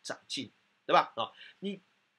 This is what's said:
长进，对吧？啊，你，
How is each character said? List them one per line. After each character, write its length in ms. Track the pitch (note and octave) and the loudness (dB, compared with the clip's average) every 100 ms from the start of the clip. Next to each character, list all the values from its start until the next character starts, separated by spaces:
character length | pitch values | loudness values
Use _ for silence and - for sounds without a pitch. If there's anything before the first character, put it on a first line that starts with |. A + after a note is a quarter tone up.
长 160 | - - - | -12 -12 -8
进， 260 | - A#2+ _ _ _ - | -8 -8 _ _ _ 4
对 80 | |
吧？ 180 | E3 - - | 4 4 -2
啊， 140 | A2 - - - | -6 -6 -20 -10
你， 220 | G3 F#3+ _ _ _ | -8 -8 _ _ _